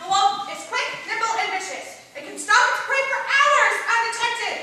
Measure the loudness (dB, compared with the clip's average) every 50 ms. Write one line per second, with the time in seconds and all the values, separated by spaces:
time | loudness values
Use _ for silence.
0 | -2 2 2 4 4 2 2 0 -6 -8 -10 -12 -10 -6 -4 -4 -4 -4 -6 -8
1 | -8 -6 -4 -2 -2 -2 0 -2 -2 -2 -4 -6 -6 -6 -10 -10 -10 -14 -16 -18
2 | -20 -18 -16 -14 -14 -12 -12 -10 0 4 6 6 6 4 2 -2 -2 -2 0 0
3 | 0 0 -2 -4 -2 0 4 4 6 6 6 6 4 4 2 0 0 0 0 2
4 | 2 0 -2 -2 -2 -2 -2 -4 -4 -6 -6 -6